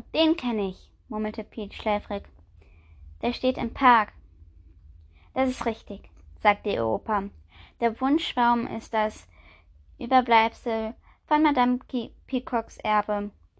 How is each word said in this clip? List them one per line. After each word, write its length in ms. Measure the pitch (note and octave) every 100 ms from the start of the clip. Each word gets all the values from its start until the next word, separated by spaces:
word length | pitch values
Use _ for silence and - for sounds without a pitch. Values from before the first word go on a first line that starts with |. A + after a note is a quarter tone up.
| -
den 220 | D4 D#4+ E4
kenn 220 | B3 A3
ich“, 340 | G3 F#3+ - _ -
murmelte 360 | G#3+ G#3+ G#3+
Pete 300 | G#3 - G3+
schläfrig. 500 | - A3 G#3 - G3+ - - - - - - _ - - -
„Der 100 | A#3+
steht 240 | - B3+ B3+
im 160 | A#3
Park.“ 400 | - C4 A#3 G#3 - - - - - - - - - - _ _
„Das 160 | C4 C4
ist 160 | B3+
richtig“, 380 | A#3 A3 - G3 - - - -
sagte 340 | G#3 G3+ G#3
ihr 160 | A#2 A2+
Opa. 380 | G#3+ - G#3 G3 - - - - -
„Der 180 | A3+ A3
Wunschbaum 640 | C4 D#4+ - B3+ A#3+ A#3+ A#3
ist 260 | A3+ -
das 340 | A3 G#3+ - - - - - _ - - -
Überbleibsel 960 | A#3 B3+ A#3+ A3+ A3+ - A#3+ A3 A3 - _ _ -
von 160 | D4+
Madame 380 | D#4 C#4 B3 B3 -
Ki-, 240 | B3 A3+ - -
Peacocks 500 | B3+ - A#3+ A3 -
Erbe. 520 | G#3+ G#3+ G#3 G#3 G3+ - _